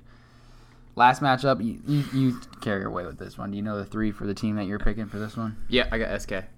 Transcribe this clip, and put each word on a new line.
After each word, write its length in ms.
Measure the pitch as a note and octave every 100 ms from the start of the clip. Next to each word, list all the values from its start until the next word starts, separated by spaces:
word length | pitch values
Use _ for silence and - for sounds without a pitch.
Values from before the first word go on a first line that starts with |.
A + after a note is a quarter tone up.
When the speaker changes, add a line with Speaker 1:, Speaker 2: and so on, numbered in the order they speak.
| - - - - - - - - - -
Speaker 1:
Last 260 | A#2+ C3
matchup, 420 | C#3+ B2+ C#3 B2+
you, 160 | A2+ - -
you, 180 | D3 C#3
you 280 | C3+ C3 B2 - -
carry 240 | A2+ G2
away 220 | G2+ G2+ F2+
with 100 | -
this 200 | - -
one. 120 | G#2+
Do 40 | G2+
you 60 |
know 160 | G#2+ G#2
the 60 |
three 260 | G2 G#2+ G#2+
for 160 | G#2 G2+
the 80 |
team 220 | G2 A2 G#2+
that 80 | G2
you're 120 | G#2
picking 260 | A2+ G#2+ G#2
for 120 | G2+
this 180 | G#2+ A#2
one? 200 | A2 A2 -
Speaker 2:
Yeah, 200 | B2 A2+
I 80 | A2+
got 120 | -
S 160 | G2 -
K. 180 | F#2+ -